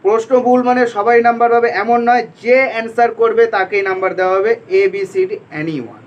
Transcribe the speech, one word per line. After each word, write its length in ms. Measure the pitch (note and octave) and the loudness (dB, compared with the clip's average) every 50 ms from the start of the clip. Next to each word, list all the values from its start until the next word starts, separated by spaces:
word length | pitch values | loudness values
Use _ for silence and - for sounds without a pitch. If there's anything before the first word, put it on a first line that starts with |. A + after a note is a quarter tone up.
| - | 0
প্রশ্ন 280 | G3 A3 A3+ A3+ - C4 B3 - | 0 0 0 0 0 0 2 2
ভুল 140 | B3 B3 B3+ A#3+ B3 | 2 2 2 2 0
মানে 140 | B3 B3+ B3 A#3 - | 0 0 0 -2 -2
সবাই 240 | G#3 G#3 A3+ A#3+ A#3+ A#3 | -2 0 2 2 4 4
নাম্বার 220 | A#3+ A#3 A#3 A#3+ A#3 A#3 | 2 2 2 2 2 2
পাবে 160 | A#3 A#3 A#3 - F#3+ | 2 2 0 -2 -4
এমন 180 | G#3 A3+ A#3+ A#3+ A#3 | -2 0 0 0 2
নয়, 160 | A#3 A#3+ B3 A#3 D#3+ - - G3 | 2 0 0 -2 -6 -14 -8 0
যে 140 | A#3 B3 C4 C4+ B3 A3 | 2 2 2 2 0 -4
অ্যান্সার 360 | A3+ A3+ A3+ A3+ A#3+ A#3 A#3 A3+ - | -6 -8 -6 0 0 0 0 2 0
করবে 240 | A3+ A3+ G#3 A3+ A#3 A3+ A3 | 0 0 4 2 2 2 2
তাকেই 280 | G3 F#3+ F#3+ G#3 G3+ G3 F#3+ | -2 -2 -2 -2 -2 -2 -2
নাম্বার 220 | F#3+ F#3 F#3+ F#3 F3 F3 | -4 -2 -2 -4 -2 0
দেওয়া 160 | F#3 F#3 F#3+ | 0 0 0
হবে, 140 | G3 G3 A3 A#3 A#3 - - F#3 F#3+ | 0 0 0 -2 -4 -4 -2 0 2
এ, 20 | G3 F#3+ F#3 | 2 0 -2
বি, 100 | G3 G3 F#3 | -4 -8 -4
সি, 100 | F#3+ F#3+ F#3 F#3 | -2 -2 -2 -2
ডি, 60 | - - - - D#3 D3+ | -4 -12 -12 -14 -10 -8
anyone। 420 | D3+ E3 D#3 C3+ A#2 G#2+ - - - | -6 -6 -6 -8 -10 -12 -16 -20 -20